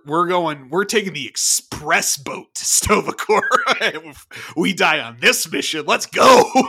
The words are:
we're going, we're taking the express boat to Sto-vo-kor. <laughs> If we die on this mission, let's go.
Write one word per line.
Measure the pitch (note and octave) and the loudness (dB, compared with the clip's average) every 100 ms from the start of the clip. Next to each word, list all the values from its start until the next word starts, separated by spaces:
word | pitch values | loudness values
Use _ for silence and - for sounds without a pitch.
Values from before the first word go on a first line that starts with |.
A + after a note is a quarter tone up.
| D3 | -4
we're | D#3 F3 | 0 0
going, | F3+ E3 C#3+ B2+ | 0 -2 -6 -6
we're | E3 G3+ | -4 0
taking | A3+ F#3+ | 0 -2
the | D3 B2 | -8 -10
express | - - - - C#3 D3+ F#3 - C#3+ | -4 -2 -2 -4 -8 -2 0 0 -4
boat | C3+ C3+ - - | -6 -12 -12 -8
to | - | -2
Sto-vo-kor. | - - G#3+ - - - G3+ - | 0 2 0 0 -4 0 0 2
<laughs> | - - - | 0 0 0
If | A3 D#3 D#3+ C#3 - - - - | -2 -4 -12 -20 -20 -18 -10 -4
we | F#3+ | -2
die | F3+ F3+ D#3 | 2 2 0
on | A#2 A#2 | -4 -2
this | G3 A#3+ D#3+ | 0 0 -2
mission, | D3 - D#3 D3 | -4 -4 -4 -2
let's | A3+ - | -2 -2
go. | - - B3 - C4 | 4 6 8 6 4